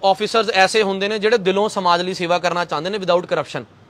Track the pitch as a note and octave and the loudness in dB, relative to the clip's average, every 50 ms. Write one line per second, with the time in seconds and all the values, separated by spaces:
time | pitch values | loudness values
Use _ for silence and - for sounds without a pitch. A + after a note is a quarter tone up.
0 | - G3 F#3 - G#3+ - - A3 A3 G3+ A3+ F#3+ F#3+ F#3 - A3 G#3 G3 G3 F#3+ | 0 0 0 0 0 -2 0 0 0 2 2 4 4 4 4 2 0 0 0 -2
1 | G3 G3+ G#3+ G#3+ F#3+ G#3+ A#3 A#3 F3+ F#3+ F#3 G3 G#3 G#3+ - G3+ F#3 F3 F3 F3 | -2 -4 -2 -2 0 2 2 2 2 2 2 2 0 0 -2 0 0 2 2 2
2 | F3+ F#3 F#3 F3+ F3+ E3 F3 F3 E3 F3 E3+ F3 F3 E3 D#3+ D3 D#3 F#3 G#3 G#3 | 0 -2 -4 -4 -2 0 0 0 0 0 -2 -2 -2 -2 -4 -4 -4 -4 -6 -4
3 | F#3 F3+ F3 F3+ F3 - F3 D#3 C#3+ - - C#3+ A2+ - _ _ - _ | 0 2 2 2 0 0 -4 -4 -4 -4 -6 -10 -10 -12 _ _ -20 _